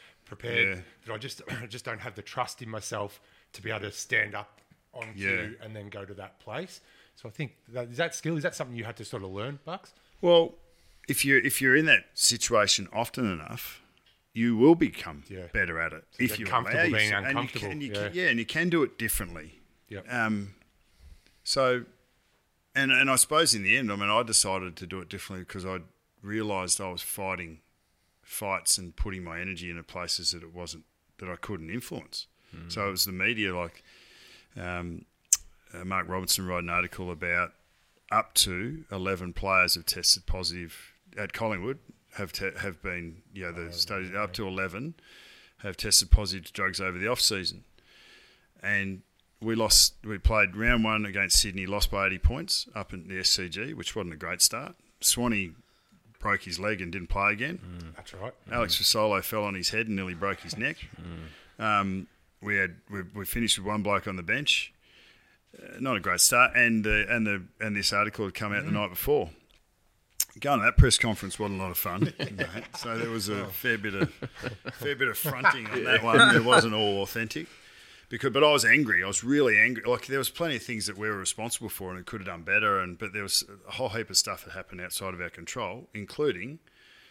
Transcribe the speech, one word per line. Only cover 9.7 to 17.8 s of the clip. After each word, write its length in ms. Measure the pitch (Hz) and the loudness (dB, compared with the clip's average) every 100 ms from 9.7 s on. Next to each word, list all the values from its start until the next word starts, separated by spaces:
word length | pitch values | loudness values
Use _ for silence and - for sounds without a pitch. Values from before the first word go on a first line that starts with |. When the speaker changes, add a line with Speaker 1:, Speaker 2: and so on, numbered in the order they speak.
| 190 - _ _ - | -12 -14 _ _ 0
Speaker 2:
Well, 340 | 175 170 165 - - _ _ _ - | 6 8 8 0 -20 _ _ _ -4
if 160 | 139 139 | 0 6
you're, 140 | 135 | 6
if 220 | 139 - | 6 2
you're 140 | 131 135 | 6 6
in 80 | 156 | 8
that 180 | 117 - | 6 6
situation 760 | - - 120 - 113 101 - 95 | 2 2 4 4 4 6 4 0
often 360 | 104 120 - 117 | -4 -4 -2 -2
enough, 520 | 87 80 113 - - _ _ _ _ _ | -2 -8 -12 -12 -16 _ _ _ _ _
you 240 | - 117 113 | -2 2 6
will 200 | 131 165 | 8 8
become 500 | 156 - - 73 71 | 4 -2 -12 -12 -14
Speaker 1:
Yeah. 200 | 95 87 | -14 -6
Speaker 2:
better 300 | - 92 82 | -2 0 0
at 100 | 82 | -4
it. 140 | 78 - | -6 -12
Speaker 1:
So 120 | - | -4
Speaker 2:
If 60 | 127 | -2
Speaker 1:
get 100 | 110 | -2
Speaker 2:
you 60 | 104 | -2
Speaker 1:
comfortable 340 | 127 101 131 | -2 0 0
Speaker 2:
allow 180 | 170 113 | 2 2
Speaker 1:
being 120 | 107 | 2
Speaker 2:
yourself, 160 | 101 101 | 2 0
and 80 | |
you 80 | 135 | -2
Speaker 1:
uncomfortable, 300 | 127 - 151 | -4 -6 -8
Speaker 2:
can, 80 | 151 | -8